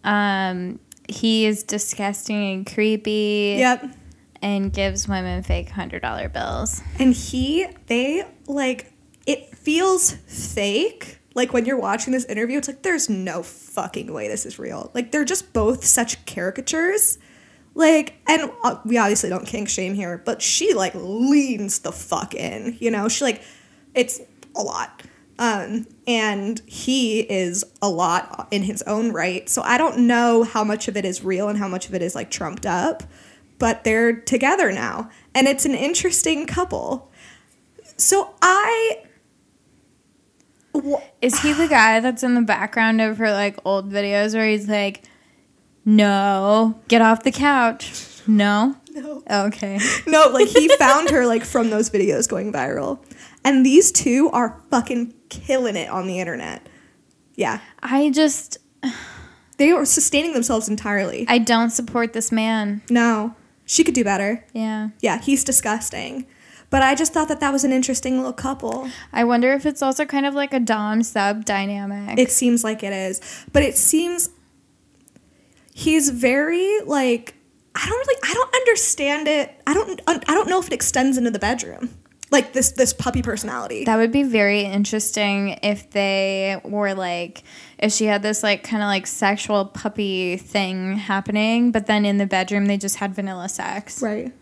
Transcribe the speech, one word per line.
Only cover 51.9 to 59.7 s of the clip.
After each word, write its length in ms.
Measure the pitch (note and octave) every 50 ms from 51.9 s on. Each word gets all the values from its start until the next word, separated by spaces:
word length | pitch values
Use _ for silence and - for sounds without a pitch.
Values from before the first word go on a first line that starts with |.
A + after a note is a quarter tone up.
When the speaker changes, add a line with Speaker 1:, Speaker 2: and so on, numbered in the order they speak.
Speaker 2:
videos 380 | - G3 F#3 - D3 - - -
going 240 | A3 - G3 G#3+
viral. 460 | - C#3+ B2+ C#3 C#3 - C#3 - C#4 - - _ - - - - - _ _
And 200 | C4+ C#4 C4 B3+
these 260 | C4+ C4+ E4+ G#4 -
two 380 | - - - C4+ A#3+ C4+ D4+ -
are 280 | - A#3+ A#3+ A3+ - - _ _
fucking 440 | - A#3+ A#3 - B3+ A#3 A#3+ A#3 - _ _ _
killing 460 | - - - - C4 C4 B3 A3+ G3+
it 120 | F3 - -
on 180 | - F#3 F3+
the 140 | F#3+ F3+ F#3
internet. 460 | F#3 E3+ D#3+ - D#2 D#2+ C#2+ - - - - - _ _ _ _ _ _ _ _ _ _ _
Yeah. 240 | - G3 - A2 G#3 - - - -
Speaker 1:
I 280 | - B3 B3+ C#4 D4 D4+
just 480 | C4 D4+ D#4 D4 - - - - - - _ _ _ _ - C4 A3+ - - - - - - - - _ _ _ -
Speaker 2:
They 140 | - C#4+ D4+